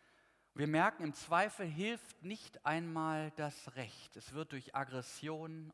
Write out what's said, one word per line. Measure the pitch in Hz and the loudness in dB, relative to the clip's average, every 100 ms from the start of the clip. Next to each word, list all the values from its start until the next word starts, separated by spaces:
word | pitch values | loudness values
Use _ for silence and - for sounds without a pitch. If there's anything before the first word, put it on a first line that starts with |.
| - - - _ _ | -20 -20 -20 _ _
Wir | 135 151 | 0 4
merken, | 156 202 196 | 8 6 6
im | 156 | -2
Zweifel | - - 170 208 - 175 | -4 2 4 4 2 -2
hilft | 151 214 233 - - | 0 0 0 -6 -10
nicht | 175 220 - - 143 | -8 -8 -10 -4 2
einmal | 160 170 160 160 156 156 | 2 2 0 2 2 0
das | 156 147 - 139 131 | -2 -4 -4 -10 -6
Recht. | 110 - - 113 | -8 -8 -16 -14
Es | - | -8
wird | 139 151 | -6 -4
durch | 139 - 135 | -6 -2 -2
Aggression | 131 127 117 - 151 156 160 160 156 | 0 -2 -4 -6 -4 -4 -4 -8 -10